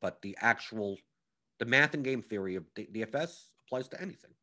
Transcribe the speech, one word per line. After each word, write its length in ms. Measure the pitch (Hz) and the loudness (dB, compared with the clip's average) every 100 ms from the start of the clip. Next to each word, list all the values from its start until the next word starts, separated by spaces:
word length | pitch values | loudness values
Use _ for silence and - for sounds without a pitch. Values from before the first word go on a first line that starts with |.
but 220 | 95 - | -6 -4
the 160 | 101 - | -10 2
actual, 580 | 113 113 - 110 101 98 - _ _ _ _ - | 4 4 0 -4 -4 -4 -10 _ _ _ _ -6
the 80 | 113 | 4
math 260 | 131 151 | 6 6
and 100 | 151 | 4
game 200 | 135 131 | 0 -2
theory 340 | - 104 95 92 | -2 -4 -2 -4
of 80 | 82 | -6
D-, 140 | - 101 | -10 -8
D 120 | 107 | -4
F 120 | 110 | -2
S 360 | 139 165 - - _ | -2 -4 -8 -20 _
applies 280 | _ 131 131 | _ -6 -6
to 120 | - | -8
anything. 320 | 196 - - _ | -10 -10 -20 _